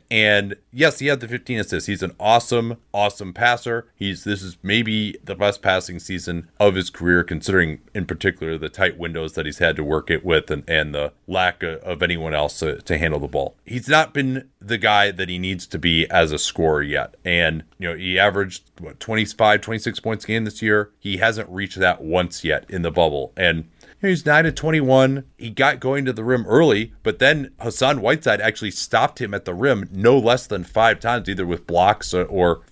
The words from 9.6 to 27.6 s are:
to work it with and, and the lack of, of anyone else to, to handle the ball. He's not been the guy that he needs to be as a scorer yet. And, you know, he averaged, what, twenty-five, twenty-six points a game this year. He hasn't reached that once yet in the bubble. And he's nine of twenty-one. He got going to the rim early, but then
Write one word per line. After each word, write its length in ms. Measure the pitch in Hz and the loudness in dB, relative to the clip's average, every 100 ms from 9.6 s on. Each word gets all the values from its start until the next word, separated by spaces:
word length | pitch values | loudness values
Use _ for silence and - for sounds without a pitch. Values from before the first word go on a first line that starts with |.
| 85 78 | 0 0
to 80 | |
work 260 | 73 76 - | -2 -2 0
it 140 | 80 | -2
with 260 | 90 80 - | 2 0 0
and, 180 | 73 73 | -6 -2
and 260 | 80 76 | -2 -2
the 180 | 73 73 - - | -4 -6 -8 -6
lack 340 | 92 90 - | -2 0 -2
of, 180 | 85 80 | -8 -8
of 200 | 92 82 | -8 -2
anyone 320 | 87 85 80 | -2 -2 -2
else 240 | 76 73 - | -2 -2 -2
to, 200 | 78 - | -4 -4
to 180 | - 80 | -4 0
handle 220 | 82 76 | 0 -2
the 80 | 71 | -4
ball. 280 | 71 69 - | -4 -6 -8
He's 220 | - 123 120 | -12 -10 2
not 280 | 156 156 | 2 2
been 340 | 147 131 131 - _ | -2 -2 -4 -8 _
the 180 | 101 113 | -6 0
guy 340 | 107 104 101 | 4 4 4
that 160 | 90 92 | 0 -6
he 100 | 90 | -4
needs 280 | 92 95 - | -4 -6 -6
to 100 | 82 | -2
be 320 | 85 82 80 | 2 2 2
as 220 | 90 80 | 2 2
a 60 | 76 | 0
scorer 440 | - - 80 76 | -4 0 0 2
yet. 320 | 73 71 65 _ | 0 -4 -6 _
And, 380 | 90 85 82 80 - - | -2 2 2 -2 -10 -10
you 100 | 87 | -8
know, 60 | |
he 240 | 82 92 92 | -6 -4 2
averaged, 460 | 101 98 98 90 - - | 2 2 -4 -8 -20 -20
what, 180 | 80 - | -18 -16
twenty-five, 600 | - 110 107 - 107 104 | -6 -4 -4 2 2 2
twenty-six 400 | - 113 117 107 | 0 -6 -6 -6
points 240 | 117 110 | -6 -6
a 40 | - | -4
game 160 | 110 | -4
this 180 | 110 - | -4 -4
year. 280 | 110 104 104 _ | 0 2 0 _
He 200 | 104 92 | -8 0
hasn't 320 | 113 110 104 | 0 0 -6
reached 280 | 90 98 92 | -8 -8 0
that 240 | 92 82 | 0 0
once 400 | 78 87 87 - | 0 0 0 -4
yet 220 | 82 73 - | -2 -2 -4
in 140 | 92 | -6
the 80 | 85 | -2
bubble. 420 | 80 80 71 65 - | 2 2 0 -6 0
And 320 | 90 82 80 _ - _ 196 | 0 0 -6 _ -20 _ -2
he's 180 | 175 151 | 0 4
nine 200 | 151 160 | 4 4
of 80 | |
twenty-one. 720 | - 156 160 131 131 131 135 131 _ | -2 -2 0 4 6 4 2 -8 _
He 120 | 120 | -10
got 300 | 101 135 135 | 0 0 2
going 240 | 127 139 | -2 -2
to 80 | 131 | -2
the 120 | 110 | -4
rim 220 | 113 127 101 | 0 0 4
early, 460 | 120 165 104 117 - | 4 6 4 -2 -4
but 160 | 113 104 | -4 2
then 340 | 131 156 131 - | 2 2 -2 -8